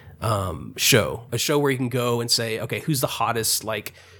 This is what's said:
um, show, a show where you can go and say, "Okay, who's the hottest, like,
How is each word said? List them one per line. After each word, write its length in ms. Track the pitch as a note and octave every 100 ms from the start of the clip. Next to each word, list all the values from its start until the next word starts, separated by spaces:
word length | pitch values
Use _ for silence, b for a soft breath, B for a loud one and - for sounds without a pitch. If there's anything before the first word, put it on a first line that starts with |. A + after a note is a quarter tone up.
| B B
um, 540 | A2+ G#2 F#2 C#2 B1+ -
show, 500 | - A#2 D2+ C#2+ -
a 60 | A#2+
show 200 | - D3
where 140 | C#3+
you 40 | B2+
can 120 | B2+
go 320 | B2+ A#2+ A#2+
and 100 | A#2
say, 300 | - A2+ A2
"Okay, 180 | B2 G#2+
who's 200 | - C3+
the 60 | -
hottest, 560 | - A2 A#2 A2 -
like, 300 | G#2 G#2+ - - B